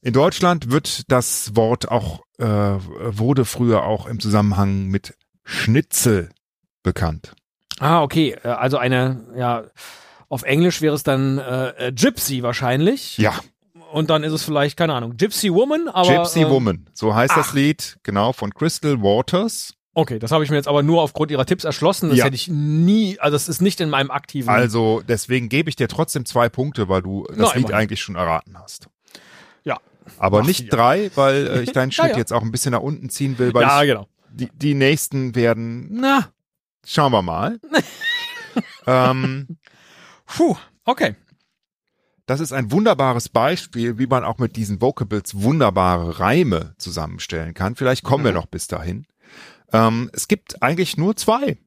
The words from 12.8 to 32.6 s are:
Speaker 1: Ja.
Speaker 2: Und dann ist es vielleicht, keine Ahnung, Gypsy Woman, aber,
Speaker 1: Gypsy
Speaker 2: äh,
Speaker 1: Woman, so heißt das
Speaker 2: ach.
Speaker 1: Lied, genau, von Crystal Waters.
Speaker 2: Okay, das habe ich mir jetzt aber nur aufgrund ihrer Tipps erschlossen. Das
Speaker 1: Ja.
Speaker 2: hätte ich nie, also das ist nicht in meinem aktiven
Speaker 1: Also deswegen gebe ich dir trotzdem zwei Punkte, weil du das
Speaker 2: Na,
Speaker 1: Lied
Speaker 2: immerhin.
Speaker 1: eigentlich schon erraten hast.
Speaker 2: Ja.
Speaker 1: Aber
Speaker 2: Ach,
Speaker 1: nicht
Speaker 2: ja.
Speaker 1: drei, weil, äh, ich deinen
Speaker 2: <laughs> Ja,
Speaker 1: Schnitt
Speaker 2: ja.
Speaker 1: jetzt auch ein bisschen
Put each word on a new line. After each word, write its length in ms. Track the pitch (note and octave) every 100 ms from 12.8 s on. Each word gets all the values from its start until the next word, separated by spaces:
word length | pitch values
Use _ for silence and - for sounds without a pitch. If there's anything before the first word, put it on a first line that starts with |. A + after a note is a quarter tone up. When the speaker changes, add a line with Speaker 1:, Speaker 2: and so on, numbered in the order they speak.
| E3 C4+ - -
Speaker 1:
Ja. 160 | G#2+ G2 - _ _ _ E3
Speaker 2:
Und 200 | D3+ D#3
dann 120 | D#3
ist 100 | D3+
es 100 | D#3
vielleicht, 340 | D#3 D3 C#3+ -
keine 160 | E3+
Ahnung, 240 | C3 A#2 A#2+
Gypsy 340 | G3 - G#3
Woman, 360 | F3 C4 D4+ E4
aber, 200 | F#3 F3+ F3
Speaker 1:
Gypsy 260 | E3+ E3
Speaker 2:
äh, 60 | D3+
Speaker 1:
Woman, 360 | C3+ A#2 E2+ -
so 220 | - A2 G#2+
heißt 200 | C3 E3
das 120 | C#3+
Speaker 2:
ach. 40 | C#3+
Speaker 1:
Lied, 420 | C#3 D#3 - -
genau, 280 | - G2+ A2
von 200 | C3 G#2
Crystal 480 | - D#3+ - D#3 C#3
Waters. 720 | G2+ G#2 C3 F3 A3 - - - _ -
Speaker 2:
Okay, 240 | D#3 A2+
das 120 | A2+
habe 120 | D#3
ich 80 | D3+
mir 40 | D3+
jetzt 100 | C#3+
aber 160 | D3
nur 180 | C#3+ E3
aufgrund 300 | D3+ - D3+
ihrer 140 | C#3+ C3
Tipps 160 | F3+
erschlossen. 460 | D#3+ C#3 D#3 G3 E3+
Das 100 | B2+
Speaker 1:
Ja. 60 | B2
Speaker 2:
hätte 100 | C3
ich 120 | -
nie, 720 | D3+ D3 D3+ E3+ G#3+ G#3 G3
also 140 | C#3+
das 160 | D3 D#3
ist 100 | D#3+
nicht 200 | F#3 -
in 80 | D#3+
meinem 220 | C#3 C#3
aktiven 360 | C3+ - C#3+ A#2
Speaker 1:
Also 520 | G#2 B2 A2 A2+ A2 G2
deswegen 420 | A#2 - B2+ A#2+
gebe 180 | C3 D#3+
ich 60 | -
dir 120 | A#2+
trotzdem 380 | - D#3+ D3 A#2+
zwei 220 | B2 A#2+
Punkte, 400 | - C#3 C#3 G2
weil 140 | F#2+
du 240 | F#2 G2 -
das 100 | G#3+
Speaker 2:
Na, 80 | G#3+
Speaker 1:
Lied 80 | B2
Speaker 2:
immerhin. 200 | A#2 G2+
Speaker 1:
eigentlich 240 | G#2+ G#2+
schon 140 | - F2
erraten 420 | F2 E2 - F#2
hast. 280 | - - - _ _ - _ - - _
Speaker 2:
Ja. 160 | - A#2+ _ _ - -
Speaker 1:
Aber 220 | F#2+ G2+
Speaker 2:
Ach, 40 | B2+
Speaker 1:
nicht 200 | F#3+ A#2
Speaker 2:
ja. 40 |
Speaker 1:
drei, 400 | A2+ A#2+ D#3+ G#3 -
weil, 320 | C#3 C3+ C#3+
äh, 140 | B2
ich 80 | B2
deinen 180 | - C3
Speaker 2:
<laughs> 0 |
Ja, 140 | -
Speaker 1:
Schnitt 80 | E4
Speaker 2:
ja. 40 | G3
Speaker 1:
jetzt 120 | A2
auch 120 | A2+
ein 80 | A2+
bisschen 200 | B2